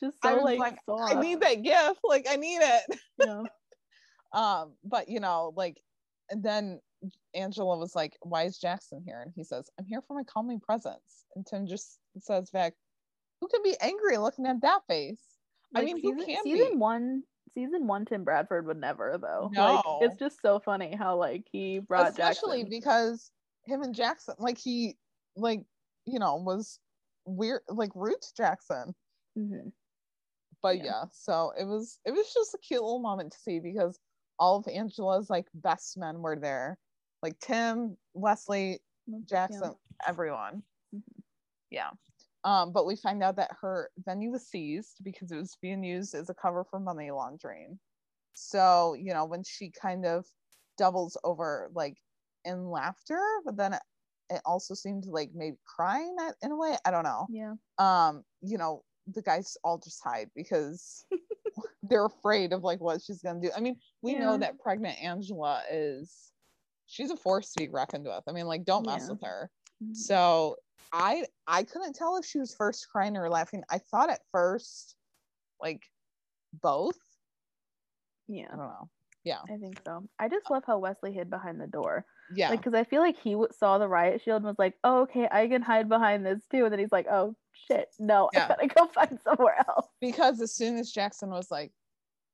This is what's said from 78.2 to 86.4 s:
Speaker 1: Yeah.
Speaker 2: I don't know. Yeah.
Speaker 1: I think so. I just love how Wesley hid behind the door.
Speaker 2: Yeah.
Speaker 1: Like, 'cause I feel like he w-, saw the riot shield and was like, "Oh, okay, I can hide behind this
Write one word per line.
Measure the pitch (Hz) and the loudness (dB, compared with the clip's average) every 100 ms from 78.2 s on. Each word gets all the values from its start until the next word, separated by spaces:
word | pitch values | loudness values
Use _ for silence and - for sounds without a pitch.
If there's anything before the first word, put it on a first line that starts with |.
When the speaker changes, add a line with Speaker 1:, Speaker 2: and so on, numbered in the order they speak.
| - | -12
Speaker 1:
Yeah. | 196 - | -12 -10
Speaker 2:
I | 156 | -12
don't | 135 | -12
know. | 95 - _ _ _ | -12 -16 _ _ _
Yeah. | 165 127 - | -6 -6 -8
Speaker 1:
I | 214 | -12
think | 190 190 | -12 -12
so. | - 170 202 - | -12 -12 -12 -6
I | 220 | -4
just | 392 - | -2 -2
love | 269 262 | -2 0
how | 208 | 0
Wesley | 190 196 196 | -2 -6 -8
hid | 196 175 | -6 -6
behind | 185 185 165 | -8 -8 -10
the | 151 | -8
door. | 151 - - - _ - | -4 -2 -4 -6 _ -8
Speaker 2:
Yeah. | 180 165 | 0 0
Speaker 1:
Like, | 226 | 0
'cause | 247 | 2
I | 226 | 2
feel | 233 285 | 4 4
like | 339 339 | 4 2
he | 226 | -2
w-, | 208 226 | 0 0
saw | - 202 196 | 2 4 6
the | 202 | 4
riot | 175 175 233 | 4 4 2
shield | - 220 | 2 0
and | 208 | 0
was | 208 | 2
like, | 190 - | 2 4
"Oh, | 247 254 | 4 6
okay, | 262 254 233 | 4 2 4
I | 208 233 | 4 4
can | 254 | 4
hide | 233 220 220 | 4 4 6
behind | 226 220 208 | 4 6 4
this | 190 202 | 2 -2